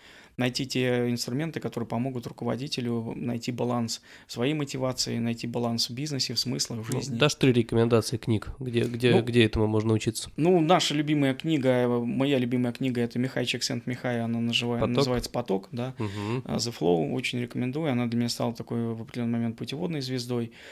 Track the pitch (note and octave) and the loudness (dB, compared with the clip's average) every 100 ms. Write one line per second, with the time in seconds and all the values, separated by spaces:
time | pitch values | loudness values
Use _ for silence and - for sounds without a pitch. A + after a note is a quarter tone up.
0 | - - - - B2+ B2 B2+ C3 B2+ B2 | -20 -20 -12 -2 -2 -2 -2 0 2 2
1 | A#2+ A#2+ - C3 D#3+ - A#2 - A2+ A#2 | 2 0 -2 -4 -4 -4 -6 -6 -4 -4
2 | C3 B2+ C3+ - A#2+ A#2+ D3 - A#2+ A#2 | -4 -4 -8 -6 -4 -4 -4 -4 -2 -2
3 | A#2 - C3+ A#2+ B2+ A#2+ B2 A#2+ A#2 - | -4 -6 -4 -4 -4 -2 0 0 -2 -6
4 | - - - A#2+ B2+ D#3 C#3 C3 C3 B2+ | -12 -20 -12 -2 0 0 -2 -2 -2 -2
5 | B2+ A#2 A#2 A#2 A#2+ A#2+ A#2+ A#2 - A#2+ | -2 -2 -2 -4 -4 -2 -2 -2 -4 -4
6 | D3+ C3+ - A#2 B2 C#3+ - A#2 A2+ B2 | -4 -4 -2 -2 -2 -2 -4 -4 -4 -4
7 | C3+ A#2 D3+ - C3+ A#2+ A2+ A2+ A#2 A#2 | -2 2 2 4 4 6 4 4 6 4
8 | - A#2+ - G#2+ - - B2+ A#2 A#2+ A#2 | 2 -2 0 0 0 -8 -2 0 0 4
9 | B2 A#2+ A#2 A#2+ G#2+ A2+ G#2+ G#2+ A2 A2 | 6 6 6 6 6 6 2 4 4 2
10 | A#2 - - - E3 F3+ D#3 F3 - D3 | 2 -4 -6 2 6 6 6 4 4 0
11 | D3 D3+ C3+ C3 E3 D3+ B2+ B2 B2 A#2+ | 2 4 2 2 0 2 4 4 4 2
12 | A#2+ B2 C#3 C3+ B2 B2 B2 A#2+ C3 A#2+ | 0 0 2 2 2 2 0 0 0 0
13 | A#2 A#2+ B2+ C3 B2 A#2+ - A#2+ B2 B2 | 0 0 -2 0 -2 -2 -4 -4 -6 -4
14 | B2+ A#2 A#2 A#2 A#2 A#2 A#2+ A#2+ A2+ B2 | -2 -2 0 0 0 0 0 0 2 2
15 | C3+ A#2+ - B2 A#2 F#3+ - A#2+ B2+ B2+ | 2 0 -2 -4 -2 -2 -4 -8 -6 -4
16 | G#2 G#2 G#2 B2+ - - A#2 - D#3+ E3+ | -6 -4 -4 -4 -4 -4 -4 -4 -6 -4
17 | C#3+ B2+ - B2 A#2+ C3 B2+ D3+ D#3 A#2+ | -4 -4 -6 -6 -6 -6 -6 -4 -4 -2
18 | A#2 A#2 A#2+ - A#2+ A2+ A#2 A#2 A#2 A2+ | -2 -4 -4 -4 -6 -6 -8 -6 -6 -8
19 | A2 B2 A#2 A#2 A#2 A2+ A#2+ C#3 F3 D3+ | -10 -6 -4 -2 -4 -6 -8 -6 -6 -6
20 | B2+ B2+ A#2+ A#2+ A#2 - - | -4 -6 -4 -4 -4 -10 -20